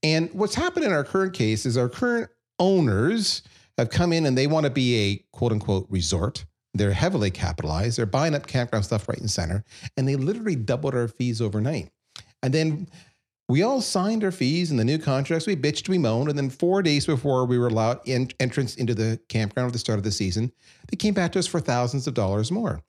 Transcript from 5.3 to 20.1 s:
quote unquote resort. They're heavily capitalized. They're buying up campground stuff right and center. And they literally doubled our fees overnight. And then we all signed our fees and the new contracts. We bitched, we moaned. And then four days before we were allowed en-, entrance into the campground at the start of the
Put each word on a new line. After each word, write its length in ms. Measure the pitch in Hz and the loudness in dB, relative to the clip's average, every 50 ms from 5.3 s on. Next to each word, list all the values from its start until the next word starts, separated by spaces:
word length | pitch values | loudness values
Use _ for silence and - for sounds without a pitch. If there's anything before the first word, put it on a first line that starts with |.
| - | -6
quote 180 | - 120 120 | -2 0 0
unquote 360 | 113 104 98 - 101 95 - - | 0 0 0 0 0 0 0 -2
resort. 560 | 101 92 87 80 95 87 82 - - - - - _ _ _ _ _ | -2 -2 0 0 0 0 0 -2 -4 -6 -14 -16 _ _ _ _ _
They're 200 | 95 104 101 98 | 0 2 2 2
heavily 380 | 95 107 180 196 165 104 98 | 2 2 0 2 2 0 0
capitalized. 680 | 87 - - - 82 - 80 78 78 85 101 117 117 - | 0 -2 -4 -4 -4 -4 -4 -2 -2 0 0 -2 0 -2
They're 80 | 117 | -2
buying 280 | 101 - 131 151 165 151 | 0 0 0 2 2 0
up 140 | 143 - - | -2 -4 -2
campground 380 | - 135 120 120 - 110 98 | -2 -2 -2 0 0 -2 0
stuff 240 | - 117 107 - - | 0 -2 -4 -2 -4
right 100 | - - | -8 -6
and 100 | - 104 | -4 -4
center. 360 | - - 90 82 85 101 107 _ - - - - _ - | -4 -2 -2 -2 -2 -4 -4 _ -18 -18 -18 -12 _ -2
And 100 | 131 135 | 0 0
they 80 | 135 | 0
literally 400 | 139 131 151 214 233 220 220 175 | 0 0 -2 -2 -2 -2 -2 -2
doubled 400 | 135 110 107 127 120 151 139 131 | -2 -2 -2 -2 -2 -2 -2 0
our 140 | 123 120 113 | 0 -2 -2
fees 320 | - _ 123 123 117 110 | -2 _ -2 -2 0 0
overnight. 480 | 120 107 98 107 107 135 160 127 78 - _ _ _ _ _ - - _ _ _ | -2 -2 0 0 -2 -2 -2 -4 -8 -10 _ _ _ _ _ -20 -20 _ _ _
And 120 | - 131 135 | -2 0 2
then 340 | 160 160 160 156 151 196 - - - - _ _ _ _ _ _ _ _ _ | 2 2 2 0 -2 -6 -10 -14 -20 -20 _ _ _ _ _ _ _ _ _
we 120 | 120 139 | 2 2
all 200 | 185 233 277 269 | 2 2 2 0
signed 420 | - - - 196 180 202 226 226 208 | -2 0 0 0 0 0 0 0 0
our 80 | 190 | -2
fees 400 | 180 185 202 196 151 175 180 160 | -2 0 0 0 2 0 0 0
and 80 | 151 120 | 0 2
the 60 | 110 | 2
new 120 | 117 147 156 | 2 0 0
contracts. 480 | 156 - 135 135 139 - 165 165 160 | 0 0 0 0 0 0 -2 -2 0
We 120 | - 196 156 | -2 -2 0
bitched, 320 | 127 147 147 - - - | 0 -2 -2 -2 -2 0
we 80 | 190 180 | 0 2
moaned. 320 | 156 113 110 117 135 151 | 2 2 2 2 0 0
And 80 | 147 143 | 0 -2
then 120 | 139 135 | -2 -4
four 320 | 131 - - 175 185 196 | -2 0 0 2 2 2
days 240 | 196 165 147 143 - | 2 4 2 2 2
before 380 | - 160 127 - 143 135 127 127 | 2 0 0 2 2 2 2 2
we 160 | 123 123 123 | 2 2 2
were 80 | 120 120 | 2 2
allowed 320 | 110 110 110 113 123 120 - - | 2 2 2 2 0 -2 -4 -2
en-, 220 | 131 123 131 127 - _ | 0 0 0 -2 -2 _
entrance 360 | 135 123 - - 135 117 - | -2 -2 0 -2 -2 -2 -2
into 200 | - 127 113 120 | -4 -2 -2 0
the 240 | 107 110 113 113 - _ _ | 0 0 0 -2 -4 _ _
campground 400 | - 113 110 104 - - 123 123 | -2 -2 -2 0 -2 -2 -4 -2
at 60 | 120 | -2
the 60 | 120 | -4
start 200 | - - 110 104 | -2 -2 -2 0
of 60 | 95 | 0
the 80 | 110 | -2